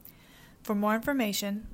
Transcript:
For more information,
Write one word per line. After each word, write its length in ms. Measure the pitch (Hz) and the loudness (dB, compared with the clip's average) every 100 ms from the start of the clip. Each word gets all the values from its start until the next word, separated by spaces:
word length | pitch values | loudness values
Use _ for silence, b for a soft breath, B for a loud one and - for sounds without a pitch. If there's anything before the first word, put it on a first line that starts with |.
| B B B B B B | B B B B B B
For 120 | - | -2
more 200 | 208 208 | 2 2
information, 720 | 220 262 277 214 196 202 208 - | 2 2 0 0 0 -2 -4 -6